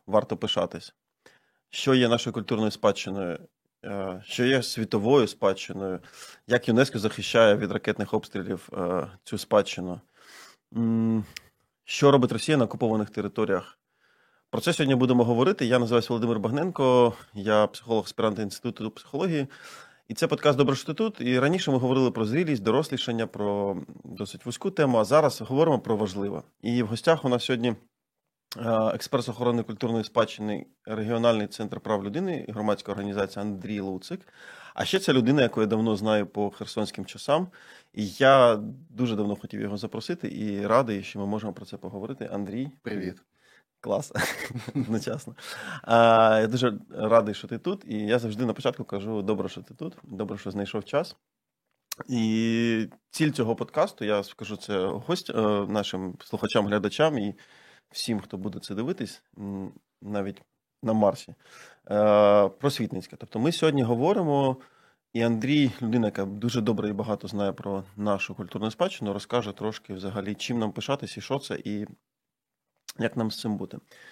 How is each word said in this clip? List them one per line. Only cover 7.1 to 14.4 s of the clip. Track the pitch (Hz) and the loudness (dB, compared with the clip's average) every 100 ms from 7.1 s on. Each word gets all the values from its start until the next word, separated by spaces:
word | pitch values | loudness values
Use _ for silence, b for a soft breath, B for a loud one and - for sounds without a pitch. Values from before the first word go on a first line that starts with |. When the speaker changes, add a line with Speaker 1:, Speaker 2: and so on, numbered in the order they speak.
| - 95 117 110 104 | -4 0 6 6 6
Speaker 1:
від | 104 | 2
ракетних | 104 - 107 101 | -4 -4 -4 -2
обстрілів, | 110 - 98 92 92 - | -4 -4 -10 -6 -8 -8
е, | - 87 90 85 95 | -6 -4 -2 -4 -10
цю | - 107 | -10 -10
спадщину? | - 107 98 - 90 87 _ B B B B B _ 113 | 2 2 4 -4 -8 -10 _ B B B B B _ -2
М, | 113 113 113 110 104 B B B _ _ - | 0 2 2 0 -2 B B B _ _ -10
що | - 143 | 4 6
робить | 139 120 | 8 6
Росія | 113 - 151 | 0 0 2
на | 113 | 2
окупованих | - 117 110 104 | 0 0 0 -2
територіях? | - 98 104 104 92 - - _ _ _ _ _ _ | -4 -6 -2 0 0 -4 -20 _ _ _ _ _ _